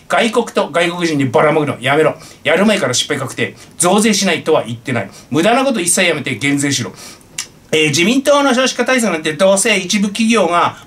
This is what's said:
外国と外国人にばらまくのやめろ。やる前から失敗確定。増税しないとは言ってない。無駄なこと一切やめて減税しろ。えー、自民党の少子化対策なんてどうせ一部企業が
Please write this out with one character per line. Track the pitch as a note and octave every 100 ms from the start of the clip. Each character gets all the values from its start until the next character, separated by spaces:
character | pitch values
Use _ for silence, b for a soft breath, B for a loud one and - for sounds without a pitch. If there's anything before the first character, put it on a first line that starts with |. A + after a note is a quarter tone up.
| -
外 | F3+ A3+
国 | A#3+ A3+
と | G#3+ F#3+
外 | E3 F3
国 | F3 E3
人 | D3
に |
ば | C3 D3+
ら | D3+
ま | D#3+
く | C#3
の | -
や | B2+ D3
め |
ろ。 | D3 - B B
や | C#3 E3
る | G#3+
前 | F#3+
か | C3+
ら |
失 | B2+ -
敗 | C#3
確 | B2+
定。 | - G2+ B B -
増 | F3+ G#3
税 | A3
し | G3+ F#3+
な |
い | D#3
と | E3+
は | C#3+
言 | A2 A#2
っ |
て | -
な | A#2
い。 | G2 B B
無 | D3+
駄 | G3
な | C4
こ | C4+
と | A3+
一 | F3
切 | - F3+
や |
め | D3
て | C3+ A2
減 | C#3+ C#3+
税 | C#3+
し | C3
ろ。 | A2+ B B B - - - - -
え | D#3 D#3
ー、 |
自 | D3
民 | F3+ C4
党 | C#4+ C#4+
の | C#4
少 | B3 B3+
子 |
化 | -
対 | A#3+ B3+
策 | A3
な | D#3+
ん |
て | D#3
ど | D3 F#3+
う | G3
せ | A3+ G3
一 | F3 G#3
部 | G3+
企 | G3 A3
業 | A#3 E3+
が | F3 D3 B